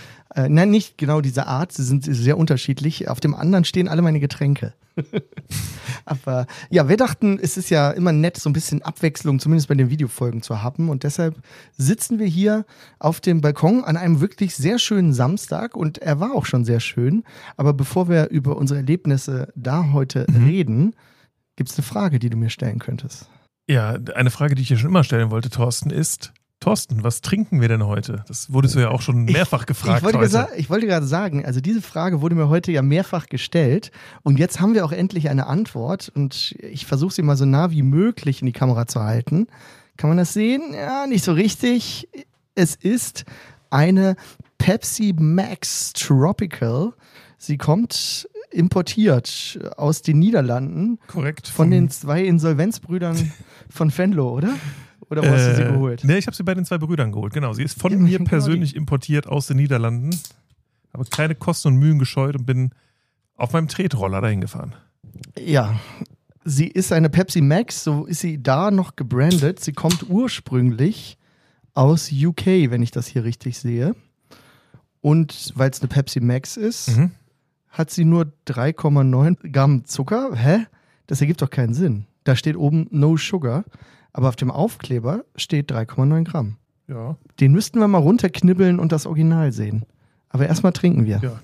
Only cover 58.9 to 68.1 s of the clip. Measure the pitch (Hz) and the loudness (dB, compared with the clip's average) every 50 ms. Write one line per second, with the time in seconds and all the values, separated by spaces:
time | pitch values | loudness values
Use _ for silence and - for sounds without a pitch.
58.9 | 147 139 - - 151 147 147 - - 147 135 - 143 131 143 143 139 117 117 113 | -2 -2 -2 0 -2 -2 -2 -2 -4 -4 -2 0 0 2 2 2 2 0 0 -2
59.9 | 117 120 123 147 175 170 - - - _ _ _ _ _ _ _ _ _ _ _ | -2 -2 -4 -4 -4 -6 -6 -10 -18 _ _ _ _ _ _ _ _ _ _ _
60.9 | - 127 127 - - - 151 156 160 - - - 170 - - 143 135 127 143 156 | -10 -10 -8 -6 -2 -2 -2 -2 -2 -2 -2 -4 -4 0 2 2 4 4 4 4
61.9 | 156 147 131 127 - 139 135 139 147 139 123 117 127 127 127 127 - _ _ _ | 4 4 2 0 0 -2 -2 -2 -2 -4 -2 -2 -2 0 -2 -2 -4 _ _ _
62.9 | _ _ _ _ _ _ _ _ _ - - 120 - 165 165 151 - - 190 185 | _ _ _ _ _ _ _ _ _ -8 -6 -2 0 -2 -2 -2 -4 -4 -2 -2
63.9 | - 117 95 98 95 113 110 110 107 98 92 - - - - - 113 - _ _ | -2 -2 -2 -2 -2 -2 -2 0 -2 -2 -4 -6 -8 -10 -12 -12 -14 -16 _ _
64.9 | _ _ - - - - - - - - - - 156 139 117 104 110 107 - - | _ _ -20 -20 -20 -20 -20 -20 -18 -14 -4 0 2 2 2 2 -2 -4 -6 -10
65.9 | - - - - - _ _ _ _ _ _ 170 143 131 160 - - 185 185 - | -14 -16 -16 -16 -16 _ _ _ _ _ _ -2 0 0 0 0 0 -2 -2 2
66.9 | 180 165 160 156 143 165 190 196 - 180 147 139 151 175 240 - - - - 160 | 2 4 4 4 4 2 0 2 2 2 4 4 4 2 2 -2 -6 -6 -4 -2
67.9 | 151 143 151 - | -2 -2 -2 -4